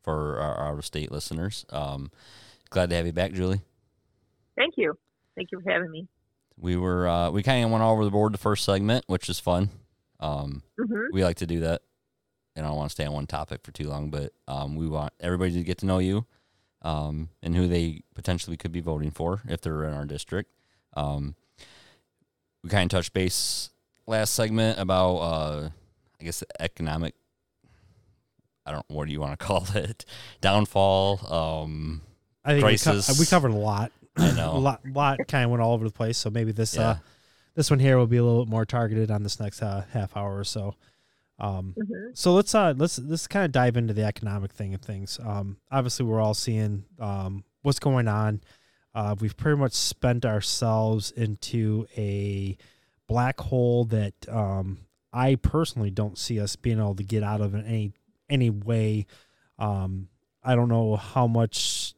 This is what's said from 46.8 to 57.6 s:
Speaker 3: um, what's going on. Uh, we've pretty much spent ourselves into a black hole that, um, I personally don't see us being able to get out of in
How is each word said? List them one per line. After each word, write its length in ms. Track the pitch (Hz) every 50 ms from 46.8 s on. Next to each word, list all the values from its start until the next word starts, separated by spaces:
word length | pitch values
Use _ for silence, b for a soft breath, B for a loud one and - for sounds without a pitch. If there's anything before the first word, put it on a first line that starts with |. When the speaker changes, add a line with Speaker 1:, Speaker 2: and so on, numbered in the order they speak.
| 98 _ - -
Speaker 3:
um, 460 | 113 104 98 98 95 98 98 98 98 _ _ _
what's 160 | _ 143 135 -
going 300 | - 147 135 127 120 110
on. 340 | 104 107 107 107 107 104 b b b b b b b b b b _
Uh, 200 | 117 107 104 104 98
we've 160 | 110 104 -
pretty 220 | - - 156 151 143
much 160 | 139 127 -
spent 500 | - - - - _ - 127 123 120 -
ourselves 840 | 123 107 104 95 - - - 123 113 110 110 110 110 110 110 98 -
into 760 | - - 113 107 104 - - - - 117 110 107 107 107 113 - - -
a 580 | 107 101 98 101 101 101 101 98 98 98 98 b b b b b b b b b _ _
black 340 | 147 123 120 127 135 -
hole 420 | - - - 127 123 120 120 120 120
that, 300 | 110 113 110 104 101 - _ - -
um, 480 | - 113 107 98 98 98 92 95 95 - - _ _ _ _ _
I 240 | - 120 127 135 139
personally 560 | 120 - - - 156 165 - - 123 110 101
don't 260 | 92 95 107 104 90 -
see 220 | - - 120 107
us 160 | 104 101 -
being 240 | - - 123 113 110
able 160 | 107 101 98
to 80 | 95 104
get 180 | 98 110 107
out 200 | 104 104 107 104
of 120 | 104 101 98
in 100 | 104